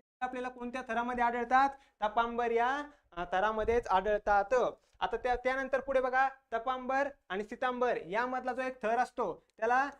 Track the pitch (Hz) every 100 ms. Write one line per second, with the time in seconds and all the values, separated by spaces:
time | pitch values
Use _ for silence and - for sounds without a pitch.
0 | _ _ 254 254 254 254 240 254 254 226
1 | 240 247 240 240 233 254 269 - _ _
2 | 214 220 233 233 240 233 240 277 196 -
3 | _ 170 175 185 208 220 220 233 - 190
4 | 196 208 - 202 202 254 190 - _ _
5 | 185 233 247 247 254 262 262 262 262 262
6 | 254 254 269 - _ 226 226 254 247 269
7 | 285 - _ 185 214 233 254 247 247 175
8 | 165 196 254 254 247 247 254 254 214 233
9 | 254 - 208 - _ - 220 247 285 269